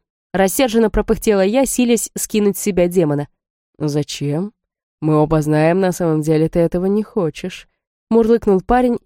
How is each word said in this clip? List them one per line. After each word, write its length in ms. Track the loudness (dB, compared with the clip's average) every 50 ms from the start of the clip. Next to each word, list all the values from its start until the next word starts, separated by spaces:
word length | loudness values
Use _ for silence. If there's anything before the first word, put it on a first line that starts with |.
| _ _ _ _ _ _ -2
рассерженно 560 | 0 0 0 2 0 0 2 2 2 2 2
пропыхтела 520 | 0 0 0 0 -2 0 0 0 2 2
я, 240 | 2 2 2 2 0
силясь 460 | 0 0 0 2 2 2 0 0 -6 -8
скинуть 420 | -10 -8 -4 -2 0 0 0 -2 -2
с 40 |
себя 260 | -4 -2 0 0 0 2
демона. 400 | 2 0 0 2 0 -2 -4 -8 _ _ _ _ _ _ _ _ _ -8
«Зачем? 760 | -6 -4 -2 -4 -4 -4 -8 -8 -6 -4 -4 -4 -6 -6 -10 _ _ _ _ _ _ _ _ _
Мы 140 | -2 0 2
оба 260 | 2 2 2 0 0
знаем, 380 | 0 0 0 2 2 2 2 2
на 120 | 0 0
самом 300 | -2 -2 -2 0 0 0
деле 280 | 0 0 0 0 0 0
ты 100 | 0 0
этого 260 | 0 0 -2 -2 -2
не 180 | -2 -2 -2 -4
хочешь», 640 | -4 -4 -4 -4 -4 -6 -8 -12 -12 -14 -16 -20 _ _ _ _ _ _ _ _ _
мурлыкнул 520 | 2 2 4 4 2 2 2 2 2 2
парень, 380 | 2 0 0 2 2 0 -2 -4 -2